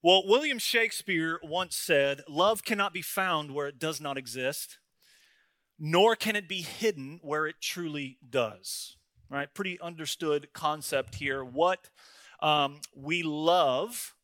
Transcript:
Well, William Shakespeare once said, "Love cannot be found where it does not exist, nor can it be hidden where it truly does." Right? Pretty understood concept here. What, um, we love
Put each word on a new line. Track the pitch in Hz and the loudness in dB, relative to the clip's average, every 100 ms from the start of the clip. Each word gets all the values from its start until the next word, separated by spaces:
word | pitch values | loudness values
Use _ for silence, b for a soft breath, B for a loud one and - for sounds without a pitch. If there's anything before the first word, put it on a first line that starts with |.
Well, | - - | 8 6
William | 196 240 302 240 | 6 4 4 -2
Shakespeare | - 233 226 - - 170 165 170 | 0 0 0 -2 -2 -2 -2 -4
once | 160 170 185 | -4 -4 -4
said, | - - 147 139 139 - | -6 2 4 4 -2 -6
"Love | 147 196 214 | 2 4 2
cannot | - 208 202 | -2 -2 -2
be | 175 | -4
found | - - 185 160 147 | -6 -2 0 0 -2
where | 139 143 | -6 -6
it | 135 | -4
does | 160 151 | -6 -4
not | 151 135 | -6 -6
exist, | 123 123 127 147 - - _ _ b b b b b b b _ | -8 -4 -4 -4 -12 -16 _ _ b b b b b b b _
nor | 151 170 220 | 2 6 6
can | 220 220 | 4 -2
it | 208 170 | -4 -4
be | 185 | -10
hidden | 160 - 220 160 135 170 | -8 -2 -2 -2 -10 -12
where | 151 151 | -4 -2
it | 156 - | -2 -4
truly | - 180 165 147 135 127 123 | -8 -6 -6 -6 -10 -12 -4
does." | 127 113 98 - - - - _ _ _ | -2 -2 -4 -12 -10 -12 -18 _ _ _
Right? | 139 139 | -8 -8
Pretty | - 185 180 | -6 -8 -6
understood | 170 165 151 - 160 147 147 | -10 -8 -8 -4 0 0 -2
concept | - 156 151 - 139 127 | -2 -2 -2 0 -2 -2
here. | - 139 135 | -4 -4 -4
What, | 127 131 175 185 - B B B B B | -4 2 2 2 -6 B B B B B
um, | 156 151 139 147 - | 2 2 2 -2 -18
we | 139 139 175 | -12 -4 -2
love | 160 151 160 180 147 127 214 240 - _ | -2 0 4 6 6 2 -2 -8 -12 _